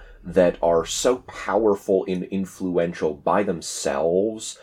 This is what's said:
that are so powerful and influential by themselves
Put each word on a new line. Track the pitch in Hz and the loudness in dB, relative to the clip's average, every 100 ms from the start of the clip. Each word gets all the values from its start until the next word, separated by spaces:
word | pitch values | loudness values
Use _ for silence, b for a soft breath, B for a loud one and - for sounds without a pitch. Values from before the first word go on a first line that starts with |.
| b b | b b
that | 87 85 87 - | 0 4 4 4
are | 85 82 80 | 2 2 0
so | - 131 127 | 0 0 0
powerful | - - - 98 110 98 - 95 95 | -4 -10 -2 2 2 2 2 0 0
and | 92 92 | -4 -4
influential | 98 92 - 92 87 85 85 82 | -6 -6 -6 -2 0 -2 -2 -4
by | 73 82 92 | -2 0 0
themselves | 101 85 - - 78 71 82 92 110 110 - B | 0 -4 -8 -6 -4 -2 0 0 0 -4 -12 B